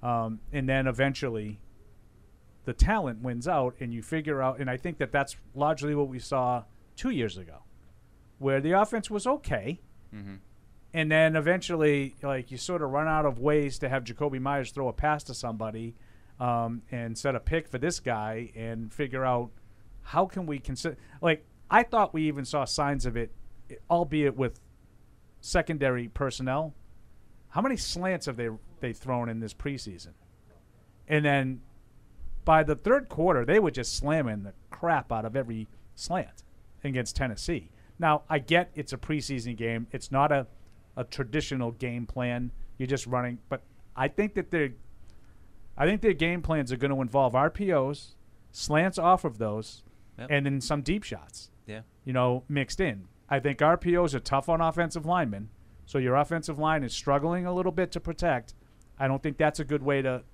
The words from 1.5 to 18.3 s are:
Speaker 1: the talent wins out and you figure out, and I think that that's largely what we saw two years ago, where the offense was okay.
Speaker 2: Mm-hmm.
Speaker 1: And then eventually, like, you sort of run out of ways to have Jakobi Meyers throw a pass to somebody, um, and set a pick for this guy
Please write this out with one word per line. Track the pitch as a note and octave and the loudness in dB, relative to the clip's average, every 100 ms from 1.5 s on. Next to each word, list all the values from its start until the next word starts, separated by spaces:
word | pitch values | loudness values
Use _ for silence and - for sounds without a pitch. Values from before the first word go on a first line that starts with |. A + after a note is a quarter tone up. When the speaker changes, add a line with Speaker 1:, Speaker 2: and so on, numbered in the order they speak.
| G#2 - - - - - - - - - - | -10 -16 -20 -20 -20 -20 -20 -20 -20 -20 -14
Speaker 1:
the | - | -4
talent | A#2+ - G#3+ D#3 A2 | 4 6 6 0 -4
wins | B2+ A#2+ C3 | -6 -4 0
out | E3 B2+ B2 | 2 2 -2
and | B2 | -8
you | A#2 | -8
figure | G#2 D#3+ D3+ C#3 | -4 -4 -2 0
out, | C3 C3 | 0 0
and | C3+ | -4
I | B2+ | -4
think | F3+ D#3 | -4 -4
that | C3+ | -2
that's | C#3+ C#3 - - | 0 -2 -4 -12
largely | C3 D3 D3+ D3 | -2 0 0 0
what | D3 C#3 | 0 0
we | B2+ | -2
saw | - C3+ B2 B2 A2+ - - - | -4 0 2 0 -4 -18 -20 -6
two | B3 | -2
years | G#3 A2 F2+ | 0 -2 -4
ago, | F2 D2+ - - - - - - - - | -14 -18 -20 -20 -20 -20 -20 -20 -20 -4
where | C3+ C3+ | 0 2
the | D3 | 4
offense | F#3 G#3+ A3+ - | 4 4 0 -4
was | G#3 G#3+ | -4 0
okay. | D4 - C3 A2 E3+ - - - | -2 0 -4 -2 -8 -10 -20 -18
Speaker 2:
Mm-hmm. | G#2+ G2+ G2 - - - - - | -14 -14 -14 -18 -20 -20 -20 -8
Speaker 1:
And | E3 D#3 | -2 4
then | D#3 D#3+ D#3+ | 6 6 6
eventually, | D3+ F3+ - E3+ D3+ C#3+ C#3 - | 4 2 2 2 4 4 0 -6
like, | C#3+ C3+ B2 | -4 -4 -6
you | B2+ | -10
sort | - F3 | -4 -2
of | D3 | 0
run | C#3 D#3+ | 0 2
out | D#3 D3+ | 2 2
of | A#2 | 2
ways | C#3 D3+ C#3+ - | 4 4 2 -2
to | C3+ | -2
have | C3+ | -2
Jakobi | A#2+ A#2 D3 C3+ | -4 -4 -2 -2
Meyers | C3 C#3+ B2 | -2 -2 -2
throw | - C3 | -2 -2
a | |
pass | A2+ D3+ D3+ | 0 2 2
to | - | -2
somebody, | B2 A#2+ A2+ A2 A2 A#2 A#2 - - - - | -8 -6 -4 -6 -6 -8 -10 -18 -20 -18 -4
um, | B2 A#2 A#2 A#2 - | 0 0 0 -4 -6
and | B2 A#2 A2+ | -6 -6 -4
set | D3+ | -2
a | B2+ | 0
pick | - D#3+ D#3 | 0 -2 -2
for | B2+ | -2
this | D3 E3+ | -2 -2
guy | - A2+ A2 | -2 -2 -2